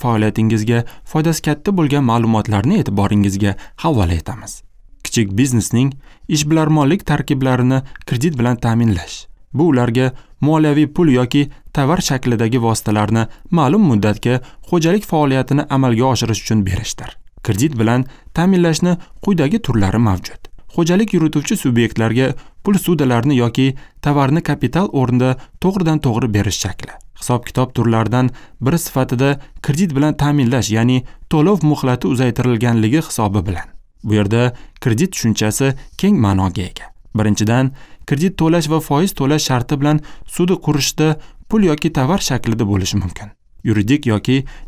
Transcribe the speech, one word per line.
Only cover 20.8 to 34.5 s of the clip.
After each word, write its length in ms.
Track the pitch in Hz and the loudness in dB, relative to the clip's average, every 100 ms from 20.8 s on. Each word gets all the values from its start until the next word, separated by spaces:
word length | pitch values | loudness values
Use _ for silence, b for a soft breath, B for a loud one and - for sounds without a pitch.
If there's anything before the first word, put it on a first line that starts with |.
| 170 180 226 185 | 2 2 2 2
yurituvchi 420 | 160 156 - 214 | 0 0 -2 -2
subyektlarga 680 | 139 117 113 - 113 113 131 - B B | 0 2 2 0 0 2 0 -2 B B
pul 140 | - 196 | 0 0
ssudalarini 600 | - 165 131 120 135 131 | 2 0 2 2 2 2
yoki 260 | 120 123 135 131 B B 147 | 2 2 0 -2 B B 0
tovarni 360 | 143 135 160 - | 2 4 2 0
kapital 420 | 147 123 160 202 | -2 -2 0 0
o'rnida 380 | 139 127 123 127 127 B B | 0 2 2 2 0 B B
to'g'ridan 360 | 180 196 160 156 139 | -2 0 2 0 0
to'g'ri 240 | 113 123 104 | 0 0 0
berish 260 | 98 - - | 0 -2 -6
shakli. 280 | - - - - - | -8 -12 -16 -20 -10
Hisob-kitob 540 | - 123 - - 127 | -4 -4 -2 -2 -2
turlaridan 560 | 127 117 113 104 123 127 120 B B | 0 2 2 2 0 0 -4 B B
biri 180 | 120 165 - | -2 -2 -2
sifatida 540 | 135 131 123 139 139 B B - | -4 -2 0 0 0 B B -4
kredit 320 | 139 190 135 | 0 0 2
bilan 160 | 151 | 0
ta'minlash, 560 | 147 143 147 120 127 104 110 | 2 0 2 2 0 0 0
ya'ni 260 | 120 127 - B B | 2 2 -2 B B
to'lov 360 | 160 156 202 151 | 2 2 2 2
muhlati 400 | 143 131 123 185 | 0 0 0 0
uzaytirilganligi 920 | 127 127 117 127 117 120 117 110 147 156 | 0 0 0 0 0 2 2 2 0 -2
hisobi 320 | - 107 101 87 | -2 -2 0 -2
bilan. 200 | 85 - - - _ | -4 -8 -16 -20 _
Bu 100 | 110 | -2
yerda 400 | 104 101 113 123 | 0 2 2 0